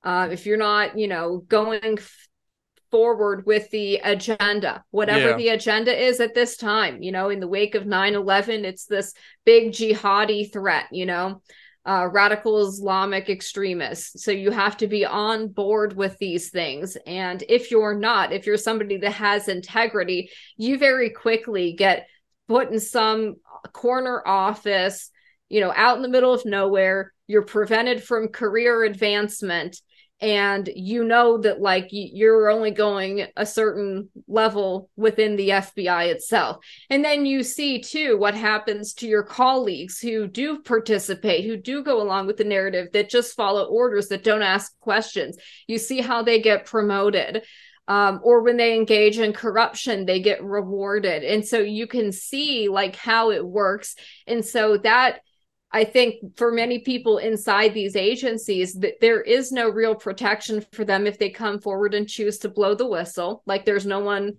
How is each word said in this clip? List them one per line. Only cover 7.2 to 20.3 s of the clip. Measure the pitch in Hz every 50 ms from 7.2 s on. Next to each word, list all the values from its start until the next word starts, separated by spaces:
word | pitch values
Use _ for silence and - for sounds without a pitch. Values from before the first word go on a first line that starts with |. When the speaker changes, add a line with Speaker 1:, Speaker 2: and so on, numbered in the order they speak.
| 190 202
Speaker 1:
in | 202 196
the | 185 175
wake | 190 196 208 208 208
of | 214 196
nine | 208 202 185 190 202 208
eleven, | 202 196 196 196 196 196 233 226 214 202
it's | 185 190 - -
this | - 208 196 196 - - - - - - _ _
big | 226 233 233 226 226
jihadi | - - 226 220 214 208 - 202 196 202 214 214 214 208 208 208
threat, | - 208 190 196 160 143 - -
you | - 185 185
know, | 185 180 175 180 190 196 - _ _ - - - - _ _ _
uh, | - 196 185 180 180
radical | 175 202 202 208 208 208 - 233 214 214 208
Islamic | 196 190 202 196 196 190 190 190 202 196 190 190
extremists. | 208 196 190 - - - 202 196 190 180 175 147 120 - 165 - - - - -
So | -
you | 202 196 190 202
have | 240 220 196 208 202
to | - 220
be | 202 214 208 196
on | - - 208 208 220 226 220 220
board | 214 190 - 202 196 214 214 214 208 196
with | 190 196 190 190 _
these | 208 190 170 170 170 -
things. | - 180 170 147 131 143 170 185 185 - -
And | - 175 185 190 180 180 185 147 -
if | 233 240 240 -
you're | 240 220 214 208 208
not, | 208 208 226 233 202 - - 165
if | 196 -
you're | 214 208
somebody | 208 - 226 226 220 214 202 202
that | 190 185 202 202
has | 208 214 202 202 208 202
integrity, | 208 190 180 180 - - 226 226 226 220 208 180 180 185 175 185 -